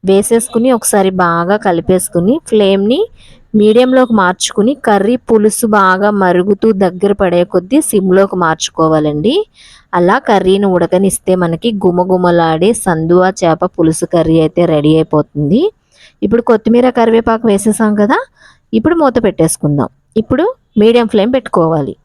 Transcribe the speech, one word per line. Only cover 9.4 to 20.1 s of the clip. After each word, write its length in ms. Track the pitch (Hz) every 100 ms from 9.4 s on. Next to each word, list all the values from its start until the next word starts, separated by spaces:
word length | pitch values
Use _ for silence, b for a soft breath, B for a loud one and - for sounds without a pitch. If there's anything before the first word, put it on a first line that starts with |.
| 427 b b b b 180
అలా 180 | 175 226
కర్రీని 500 | 269 202 185 196 202
ఉడకనిస్తే 600 | 180 170 185 196 - - 185
మనకి 320 | 175 165 240 208
గుమగుమలాడే 840 | 185 175 185 185 180 175 165 160 185 226 -
సందువా 420 | 165 160 175 185 190
చేప 240 | 175 160 180 -
పులుసు 300 | 165 160 170
కర్రీ 240 | 175 160 160
అయితే 240 | 156 - 170
రెడీ 260 | 156 147 160
అయిపోతుంది. 600 | 156 156 147 147 147 208 381 - b b b b
ఇప్పుడు 200 | 196 233 233
కొత్తిమీర, 380 | 226 214 233 254
కరివేపాకు 540 | 247 226 226 233 226 226
వేసేసాం 460 | 196 208 208 220
కదా, 220 | 208 208 339 539 b b b _
ఇప్పుడు 220 | 226 262
మూత 220 | 339 285 247
పెట్టేసుకుందాం. 680 | 214 - 160 - 151 143 117 _ _